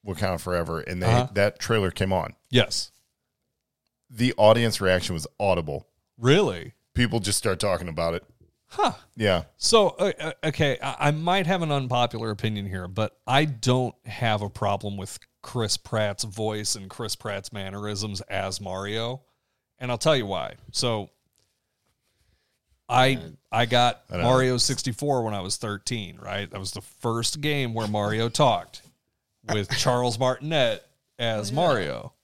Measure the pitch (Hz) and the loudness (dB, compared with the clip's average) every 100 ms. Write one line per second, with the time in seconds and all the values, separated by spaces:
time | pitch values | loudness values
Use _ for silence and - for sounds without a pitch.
0 | 101 85 95 85 - 87 85 82 - 90 | -8 -4 -2 -2 -2 -2 0 -4 -6 -2
1 | 90 120 127 101 101 - - 113 95 - | 4 4 2 2 2 0 0 2 2 0
2 | 95 92 78 - _ 120 107 - - _ | 0 0 -2 -10 _ 2 2 -2 -8 _
3 | _ _ _ _ _ _ _ _ _ _ | _ _ _ _ _ _ _ _ _ _
4 | _ 113 123 - 104 113 117 - 95 92 | _ 0 0 6 6 8 4 2 2 2
5 | - 85 73 _ 101 87 76 69 - _ | 0 -6 -6 _ 0 0 0 -8 -10 _
6 | _ _ 120 160 180 90 - _ _ - | _ _ 4 4 4 -2 -10 _ _ 0
7 | 120 117 98 101 107 92 87 87 87 80 | 2 2 0 0 0 0 0 0 -2 -2
8 | 85 85 _ _ _ _ _ - 359 - | -2 -2 _ _ _ _ _ 0 0 0
9 | _ - 214 87 - _ - 226 196 - | _ 0 2 2 0 _ 4 6 4 2
10 | 190 170 160 - 156 147 147 135 135 - | -2 0 -8 -4 -4 0 0 0 -4 0
11 | 147 151 165 190 170 185 165 143 127 123 | 0 2 0 0 2 0 0 -2 0 0
12 | 120 113 113 101 110 104 98 95 90 95 | 0 0 -4 -2 -2 -2 -4 -6 -6 -4
13 | 107 _ - 135 156 123 127 127 127 - | -4 _ 0 2 2 0 2 2 0 -6
14 | - 104 117 107 101 - 104 101 104 101 | -14 -4 0 0 -2 -4 -2 -2 -4 -8
15 | 90 - _ _ - 123 107 - - 113 | -10 -14 _ _ -10 -4 -2 -2 -2 -2
16 | 107 - 110 98 110 107 107 110 95 - | -2 -2 -8 -4 -4 -2 -4 -6 -8 -10
17 | 113 - 110 101 95 104 95 101 104 101 | -8 -8 -6 -8 -8 -10 -10 -8 -6 -6
18 | 107 95 - 98 98 92 98 92 98 110 | -6 -8 -8 -6 -4 -6 -8 -6 -4 -4
19 | 117 131 _ _ _ _ _ _ 127 123 | -6 -8 _ _ _ _ _ _ -6 -2
20 | 156 147 104 92 62 - - - 123 110 | 2 2 2 -4 -6 -10 -10 -4 -2 -2
21 | 98 _ _ _ _ _ _ _ _ _ | -6 _ _ _ _ _ _ _ _ _
22 | _ _ _ _ _ _ _ _ _ 123 | _ _ _ _ _ _ _ _ _ 4
23 | 131 131 80 76 _ 110 120 120 120 - | 6 2 -6 -16 _ 0 2 4 4 2
24 | _ 87 117 127 127 123 - 123 - - | _ -2 2 4 4 2 0 0 -4 -4
25 | 147 135 113 104 92 - 113 104 - 120 | 0 0 0 -4 -4 -6 -6 -6 -6 -6
26 | 92 78 92 98 101 101 95 95 - _ | -8 -12 -8 -6 -6 -8 -10 -10 -14 _
27 | 120 113 113 156 147 147 127 113 107 107 | -4 -2 -2 -2 -2 -2 -2 -2 -2 0
28 | 104 107 117 - 139 101 87 - - _ | 0 0 -2 4 4 4 -2 -20 -20 _
29 | _ _ _ _ - 107 98 - 139 123 | _ _ _ _ -4 -4 -2 0 2 2
30 | 123 110 127 127 147 160 123 104 _ _ | 2 2 0 0 -2 2 2 0 _ _
31 | _ - 117 110 104 135 175 127 80 60 | _ -4 -2 -2 -2 2 4 2 0 -6
32 | - _ | -10 _